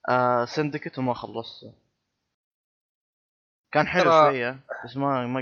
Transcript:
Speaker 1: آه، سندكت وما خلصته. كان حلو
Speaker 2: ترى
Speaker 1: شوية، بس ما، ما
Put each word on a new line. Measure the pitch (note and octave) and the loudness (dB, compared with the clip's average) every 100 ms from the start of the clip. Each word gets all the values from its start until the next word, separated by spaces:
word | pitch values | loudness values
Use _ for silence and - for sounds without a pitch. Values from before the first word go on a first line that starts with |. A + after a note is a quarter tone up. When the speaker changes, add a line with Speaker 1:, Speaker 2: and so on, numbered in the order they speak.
| - | 0
Speaker 1:
آه، | B2+ B2 B2 | 0 2 0
سندكت | A#2+ - D3+ D3 B2+ - | -2 -4 -4 -6 -10 -6
وما | B2+ | -4
خلصته. | A#2+ G#2+ A2+ A2+ - A2+ - _ _ _ _ _ _ _ _ _ _ _ _ _ _ _ _ _ _ _ | -4 -8 -10 -12 -18 -20 -20 _ _ _ _ _ _ _ _ _ _ _ _ _ _ _ _ _ _ _
كان | D3 D3+ | 0 2
حلو | F3+ | 2
Speaker 2:
ترى | F3 D#3+ D3 | 6 6 6
Speaker 1:
شوية، | C3+ A#2+ C3+ - - | 4 -4 -6 -14 -14
بس | A#2 B2+ | -10 -4
ما، | C#3 C3 A#2+ | -2 -2 -2
ما | C3 | -6